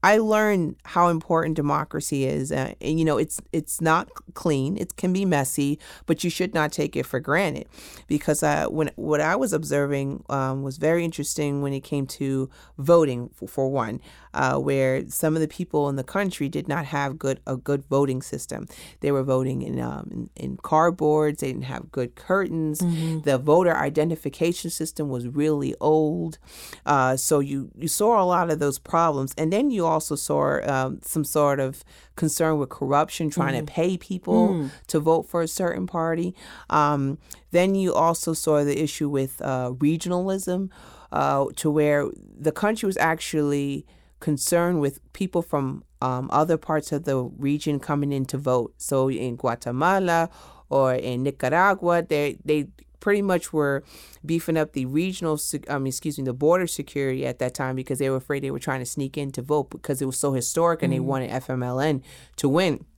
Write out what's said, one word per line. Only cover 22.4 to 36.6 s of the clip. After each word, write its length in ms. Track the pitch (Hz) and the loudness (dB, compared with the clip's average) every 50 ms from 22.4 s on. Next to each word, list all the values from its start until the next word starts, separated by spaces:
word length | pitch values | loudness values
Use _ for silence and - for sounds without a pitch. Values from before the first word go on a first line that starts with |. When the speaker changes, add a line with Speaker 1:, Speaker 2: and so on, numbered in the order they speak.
| 190 - - 165 160 156 151 151 | 0 -2 -2 -2 -2 -2 -2 0
Speaker 2:
Mm-hmm. 400 | 180 175 170 160 160 160 160 160 | 0 0 0 0 -2 -2 -4 -2
Speaker 1:
The 180 | 147 147 135 127 | 0 0 0 0
voter 360 | 135 147 147 175 185 175 160 | 4 4 4 6 6 4 2
identification 960 | 143 151 143 156 156 151 170 165 156 - 147 - - 165 170 175 - - 170 | 2 0 0 0 0 0 0 -2 -4 -6 -10 -4 -2 0 0 0 -2 -6 -8
system 400 | - - 160 156 - - 151 143 | -6 -6 -6 -6 -4 -6 -4 -4
was 180 | 127 123 120 120 | -4 -4 -4 -4
really 440 | 131 143 147 156 151 143 139 135 - - | -2 0 2 2 2 0 0 -4 -4 0
old. 560 | - 156 156 156 156 151 160 175 170 165 156 - _ - - - - - - - _ | 2 4 4 4 4 2 0 -2 -4 -6 -6 -10 _ -20 -20 -18 -18 -18 -18 -10 _
Uh, 320 | - 147 139 127 127 131 | 2 2 4 4 4 2
so 220 | 131 - - 160 143 | 0 2 2 2 2
you, 320 | 139 139 139 139 135 - - | 2 0 -2 -6 -6 -8 -10
you 120 | - 143 | -6 -4
saw 340 | 160 - - 208 220 240 214 | -4 0 2 2 4 4 4
a 40 | 185 | 4
lot 260 | 180 180 175 175 170 | 4 4 2 2 2
of 80 | 156 156 | 0 0
those 180 | 147 143 135 | 0 -2 -2
problems. 560 | - _ - - 165 170 165 147 135 135 131 - | -2 _ -2 2 2 4 4 2 0 -2 -4 -2
And 160 | - 160 160 | -2 -2 0
then 200 | 185 208 269 294 | 2 2 2 2
you 160 | 247 202 170 160 156 | 2 2 2 2 2
also 200 | 160 - - 147 139 - | 0 0 -2 -4 -4 -2
saw, 140 | - 147 147 143 143 143 143 - - 139 | 0 0 2 2 2 0 0 0 0 0
um, 240 | 131 131 131 139 135 - - - | 0 0 -2 -4 -8 -8 -4 -2
some 100 | 160 147 - - | -2 -2 0 2
sort 220 | 156 147 143 139 139 135 | 2 4 4 4 2 0
of 160 | 131 135 - - _ - - - - _ - - | -2 -4 -8 -18 _ -20 -20 -20 -18 _ -2 -2
concern 300 | 156 - - 165 160 156 147 | 0 2 2 2 2 2 0
with 100 | 143 127 - - | 0 -4 -4 -6
corruption, 500 | 139 135 139 143 156 - - - 170 151 | -2 2 4 2 2 2 -2 -4 -4 -2
trying 240 | 147 - 139 135 135 - | 0 0 0 0 0 -2
to 40 | 156 | -4
Speaker 2:
Mm-hmm. 160 | 147 - - | -4 -2 0
Speaker 1:
pay 100 | 165 180 190 170 - - | 0 0 0 -2 -6 -8
people 340 | 190 180 - 180 185 220 220 208 | -8 -8 -2 2 4 4 4 4
Speaker 2:
Mm. 200 | 190 165 147 131 - - - - | 2 0 -2 -4 -6 -12 -10 -2
Speaker 1:
to 60 | - 160 147 160 | 0 2 4 4
vote 140 | 160 165 - - | 4 2 2 -2
for 100 | - 170 | -2 -2
a 60 | 165 160 - - | -2 -2 -2 -2
certain 240 | 185 175 170 185 185 180 - 170 | -2 -2 -2 -2 -6 -4 -2 -2
party. 300 | 160 165 165 165 170 180 180 - - - - - | 0 0 0 0 -2 -4 -6 -8 -18 -20 -20 -20